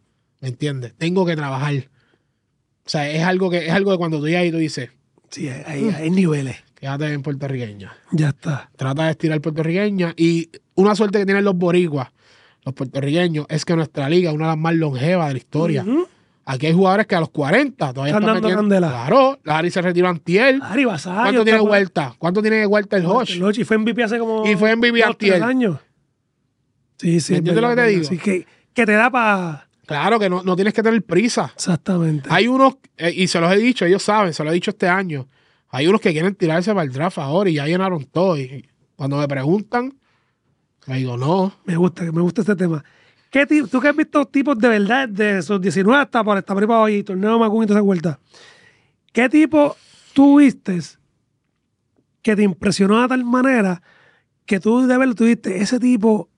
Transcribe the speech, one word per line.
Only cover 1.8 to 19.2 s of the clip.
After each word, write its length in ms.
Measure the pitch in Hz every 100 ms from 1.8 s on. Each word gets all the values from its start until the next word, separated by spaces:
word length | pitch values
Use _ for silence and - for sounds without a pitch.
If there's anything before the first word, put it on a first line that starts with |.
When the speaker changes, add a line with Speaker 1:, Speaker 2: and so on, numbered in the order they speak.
| - _ _ _ _ _ _ _ _ _ -
Speaker 1:
O 40 |
sea, 200 | 156 143
es 140 | 156
algo 260 | 180 185 185
que, 160 | 175 160
es 60 |
algo 180 | 190 196
que 60 | 185
cuando 220 | 170 156
tú 80 | 151
llegas 180 | 175 175
y 60 |
tú 60 | 165
dices, 340 | 151 143 123 _ _ _ _
Speaker 2:
Sí, 200 | - 147
hay, 140 | 123 -
hay, 180 | 143
Speaker 1:
"Mm, 120 | 220 160
Speaker 2:
hay 140 | 160
niveles. 440 | 185 175 147 131 - _ _
Speaker 1:
quédate 360 | 135 139 151
en 100 | 147
puertorriqueña". 720 | 151 139 139 131 113 101 95 - -
Speaker 2:
Ya 180 | 160 151
está. 400 | - 175 135 - -
Speaker 1:
Trata 280 | 131 139 160
de 60 |
estirar 300 | 156 160 156
puertorriqueña. 720 | 165 156 160 180 208 196 170 160
Y 340 | 165 165 160 - _ -
una 200 | 202 208
suerte 240 | 208 208
que 60 | 190
tienen 180 | 202
los 120 | 202 180
boricuas, 540 | 180 180 170 143 120 _ _ _ _ _
los 100 | 135
puertorriqueños, 720 | 135 131 139 139 165 180 151 143
es 160 | 156 -
que 100 | 165
nuestra 320 | 151 151 139
liga 220 | 180 175
es 60 | 151
una 100 | 160
de 60 |
las 60 | 156
más 160 | 165 165
longevas 520 | 156 127 151 185 147
de 60 |
la 40 | 131
historia. 440 | - 147 165 143
Speaker 2:
Ujú. 240 | 190 294 359 _ _ _ -
Speaker 1:
Aquí 200 | 135 156
hay 60 |
jugadores 340 | 170 190 202 214
que 80 | 175
a 40 |
los 100 | 160
cuarenta 640 | 156 139 220 285 - 143
todavía 200 | 123 143
Speaker 2:
Están 100 | 214
Speaker 1:
están 120 | 214 220
Speaker 2:
dando 120 | 214
Speaker 1:
metiendo. 140 | 190
Speaker 2:
candela. 260 | 208 190 165
Speaker 1:
Claro, 500 | 123 131 254